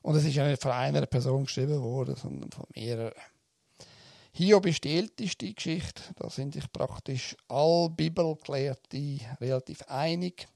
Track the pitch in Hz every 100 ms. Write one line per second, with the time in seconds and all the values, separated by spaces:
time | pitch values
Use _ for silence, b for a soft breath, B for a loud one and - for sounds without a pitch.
0 | - 151 147 143 143 135 135 123 135 143
1 | 135 131 127 135 135 - 135 147 120 131
2 | 131 135 - - - - - - 113 113
3 | 113 - - _ _ _ _ B B B
4 | B B B - 180 208 185 156 143 160
5 | 220 - 202 - - 208 165 165 - -
6 | - - - - 143 - - - - -
7 | - 131 - - _ 127 156 170 170 160
8 | 156 170 165 156 - 143 139 127 _ 131
9 | 143 139 113 135 123 131 - - - 135
10 | 160 170 180 - -